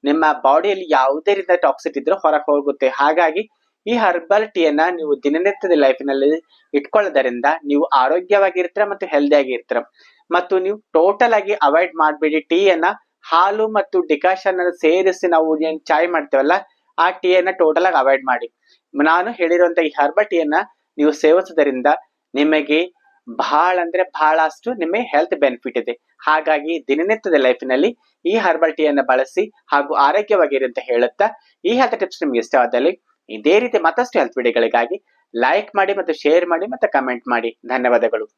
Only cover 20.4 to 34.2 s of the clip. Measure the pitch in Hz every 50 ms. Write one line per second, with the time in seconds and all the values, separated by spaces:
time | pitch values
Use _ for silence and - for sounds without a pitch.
20.4 | 160 147 151 170 208 214 _ _ _ _ _ - 147 151 147 147 - 156 160 185
21.4 | 180 180 165 160 147 143 131 127 123 147 156 - _ _ _ _ _ _ - 135
22.4 | 147 156 156 151 147 131 151 160 175 180 _ _ _ _ _ _ _ - 113 -
23.4 | - - 147 151 170 180 185 180 170 170 165 180 185 - _ - 156 156 156 160
24.4 | 160 156 160 _ _ 226 254 214 165 165 180 226 247 - - 143 165 165 185 147
25.4 | 143 135 123 120 _ 127 117 123 113 123 117 _ _ _ _ _ - 156 151 156
26.4 | 156 156 156 147 143 156 170 156 - - 139 151 170 196 220 214 _ 196 165 143
27.4 | 131 127 123 - 135 131 127 131 160 226 240 _ _ _ _ _ _ 170 202 226
28.4 | 196 180 160 156 165 160 151 - 156 151 143 143 135 135 127 127 131 - - 185
29.4 | 214 214 _ _ _ _ - 277 285 277 - - 139 143 160 208 214 214 214 185
30.4 | 165 147 143 131 131 123 117 131 - 131 120 120 123 120 _ - 196 226 - -
31.4 | _ _ _ _ - 180 233 247 262 240 - - 196 180 - - 165 147 123 117
32.4 | 110 - - 135 123 117 120 120 131 170 190 _ _ _ _ _ _ - 107 107
33.4 | 107 147 180 214 247 240 233 202 165 165 165 - 247 247 - -